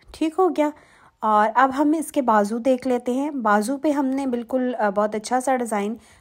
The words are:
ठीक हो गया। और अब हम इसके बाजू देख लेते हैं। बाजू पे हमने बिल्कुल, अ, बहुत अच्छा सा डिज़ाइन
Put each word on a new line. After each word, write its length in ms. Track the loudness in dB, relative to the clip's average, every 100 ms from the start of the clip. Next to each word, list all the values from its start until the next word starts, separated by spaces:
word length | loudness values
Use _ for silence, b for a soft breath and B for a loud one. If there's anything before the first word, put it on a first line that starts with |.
| -14
ठीक 200 | -4 -4
हो 140 | 2 0
गया। 240 | 2 -2 -4 b b b -6
और 260 | 2 4 4
अब 220 | 4 2
हम 240 | 2 0
इसके 280 | 0 -2 -2
बाजू 360 | 2 2 2 0
देख 280 | 0 0 0
लेते 280 | -2 -2
हैं। 280 | -2 -2 -2
बाजू 340 | 2 2 0 -2
पे 140 | -2
हमने 360 | 0 0 -2 -4
बिल्कुल, 460 | -4 -4 -2 -2
अ, 180 | -2 -2
बहुत 240 | 0 -2
अच्छा 260 | -2 -2 -2
सा 160 | 0 -2
डिज़ाइन 420 | -2 -4 -4 -8 b b